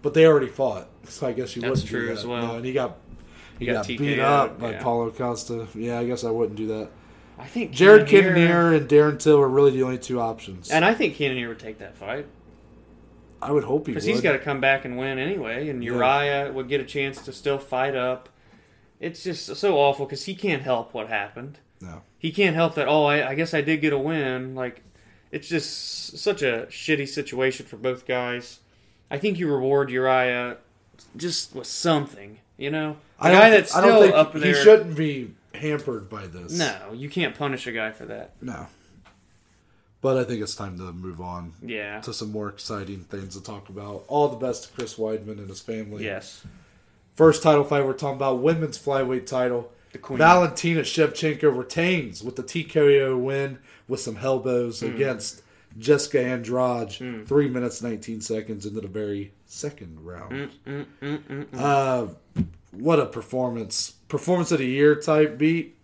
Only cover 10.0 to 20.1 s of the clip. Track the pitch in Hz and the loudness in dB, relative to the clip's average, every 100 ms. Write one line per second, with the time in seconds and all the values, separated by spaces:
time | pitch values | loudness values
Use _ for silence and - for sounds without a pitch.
10 | - 127 113 113 - 90 87 156 180 226 | -4 -2 -2 -6 -14 -16 -2 2 2 2
11 | 196 147 143 127 117 110 113 104 95 - | -2 -2 -4 -4 -8 -10 -14 -16 -18 -14
12 | 98 131 143 _ - - - - _ - | -10 -10 -10 _ -20 -20 -20 -20 _ -20
13 | - - - - - 147 131 143 143 123 | -20 -20 -20 -12 -2 -2 0 -4 -2 -4
14 | - 165 160 135 147 135 135 135 127 123 | -2 0 2 0 -2 0 2 2 -2 -8
15 | 135 131 143 196 113 120 151 131 117 123 | -6 -4 -4 -6 -6 -6 -6 -6 -4 0
16 | 127 139 143 139 143 131 127 143 131 143 | 2 2 0 -2 -4 -6 -4 -6 -4 -6
17 | 139 135 - - 143 139 139 127 139 135 | -6 -8 -16 -8 -4 -4 -4 -4 -2 -2
18 | 127 127 - _ _ - _ _ _ _ | -4 -4 -10 _ _ -20 _ _ _ _
19 | 170 170 185 170 - - 202 156 143 139 | -12 -8 -10 -8 -10 -2 2 4 4 2
20 | 139 | -6